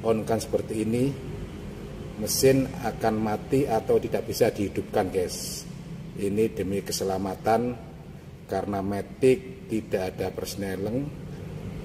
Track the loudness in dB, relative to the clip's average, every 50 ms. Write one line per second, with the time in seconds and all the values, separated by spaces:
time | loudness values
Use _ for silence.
0 | 2 2 2 2 2 0 0 0 0 0 0 0 0 0 -2 -2 0 2 2 2
1 | 2 2 0 -2 -6 -8 -8 -8 -8 -8 -10 -10 -10 -10 -10 -10 -10 -10 -10 -10
2 | -10 -10 -6 -4 -2 -2 0 6 8 8 8 8 4 2 -2 -4 -4 -4 -2 2
3 | 2 2 2 2 2 0 0 -2 -2 2 2 2 4 4 2 0 4 6 4 4
4 | 4 4 -2 -2 0 0 2 4 4 4 4 2 -2 0 0 -2 -4 0 2 2
5 | 2 2 2 0 0 0 -2 -4 -6 -6 -8 -8 -10 -10 -12 -12 -10 -10 -10 -10
6 | -10 -10 -6 -2 -2 0 4 4 4 2 2 0 -2 0 0 -2 -2 -2 -2 0
7 | 0 0 0 0 0 -2 -4 -2 2 4 4 4 4 2 -2 -4 -8 -12 -14 -14
8 | -14 -14 -14 -14 -14 -14 -16 -14 -6 -2 -2 -2 0 0 -2 -2 -2 -2 -2 -2
9 | -4 -6 -4 4 6 6 6 6 2 -8 -12 -12 -8 -4 -2 -2 -2 0 -2 0
10 | 0 0 -2 -2 -4 -2 -2 -4 -6 -6 -6 -4 -4 -4 -4 -4 -4 -2 -2 -2
11 | -2 -4 -6 -10 -12 -12 -10 -10 -10 -10 -10 -8 -8 -8 -8 -8